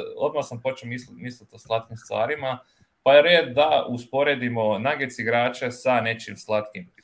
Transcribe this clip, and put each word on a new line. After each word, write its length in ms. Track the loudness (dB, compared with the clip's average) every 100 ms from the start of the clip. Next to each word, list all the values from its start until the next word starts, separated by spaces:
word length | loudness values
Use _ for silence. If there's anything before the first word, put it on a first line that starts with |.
| -6 -4
odmah 260 | -2 -2
sam 160 | -6 -6
počeo 280 | -6 -6 -8
misl-, 240 | -10 -12
misliti 420 | -14 -14 -14 -18
o 40 | -16
slatkim 380 | -4 -4 -4 -14
stvarima, 600 | -6 -2 -2 -2 -6 -8 -10 _ _ _
pa 120 | 6
je 80 | 8
red 320 | 8 6 4
da 320 | 2 4 2 0
usporedimo 920 | -6 -4 0 0 0 -2 0 0 0
Nuggets 400 | -2 -4 -6 -6
igrače 520 | -2 0 0 -2 -6
sa 300 | -4 0 2
nečim 360 | 0 -4 -8 -12
slatkim. 520 | -2 -2 -2 -10 -16 _